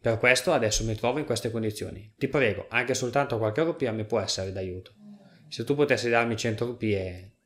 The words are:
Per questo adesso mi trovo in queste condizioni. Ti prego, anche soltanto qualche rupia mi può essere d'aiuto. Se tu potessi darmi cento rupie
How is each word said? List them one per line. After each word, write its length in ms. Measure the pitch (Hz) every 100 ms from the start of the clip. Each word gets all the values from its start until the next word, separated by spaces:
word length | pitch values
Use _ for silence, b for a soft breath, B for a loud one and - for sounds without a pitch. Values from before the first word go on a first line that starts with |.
Per 160 | 120 110
questo 340 | 123 127 -
adesso 320 | 151 110 - 110
mi 100 | 107
trovo 240 | 117 135
in 60 | 147
queste 260 | 113 117
condizioni. 640 | 113 110 - 95 - - _
Ti 100 | 131
prego, 380 | 151 120 95 -
anche 260 | 117 123 127
soltanto 420 | 123 113 113 113
qualche 240 | 110 107
rupia 300 | 165 160 123
mi 140 | 110 107
può 140 | 117
essere 320 | 95 - 95
d'aiuto. 440 | 95 92 90 - - - B B B B
Se 140 | -
tu 120 | 120 143
potessi 340 | 143 117 120
darmi 260 | 117 117 110
cento 300 | 120 107 120
rupie 720 | 117 110 98 92 90 92 _